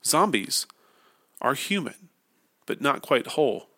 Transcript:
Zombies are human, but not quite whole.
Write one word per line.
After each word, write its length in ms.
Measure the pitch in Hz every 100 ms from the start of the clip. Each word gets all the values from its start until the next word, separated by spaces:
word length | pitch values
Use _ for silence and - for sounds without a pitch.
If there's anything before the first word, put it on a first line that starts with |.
Zombies 600 | - - 202 120 95 - - - _ _ _ _ _ -
are 140 | 123
human, 540 | 139 - 202 139 - 180 _ _ _ _ _
but 160 | - -
not 220 | 139 -
quite 260 | - 135 -
whole. 400 | - 147 101 -